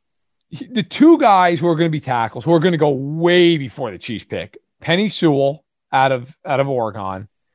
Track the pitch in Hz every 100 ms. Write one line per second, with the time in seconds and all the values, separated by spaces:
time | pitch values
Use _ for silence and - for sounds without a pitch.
0 | _ _ _ _ _ - - 233 - -
1 | 311 311 247 190 180 170 175 160 170 156
2 | - 120 113 123 151 170 180 165 147 131
3 | 139 160 170 180 170 160 127 143 120 90
4 | - 104 - 98 82 - _ _ - 175
5 | 214 - 165 139 139 156 _ _ _ 135
6 | 135 131 123 _ - 135 139 127 110 104
7 | 95 95 98 _ _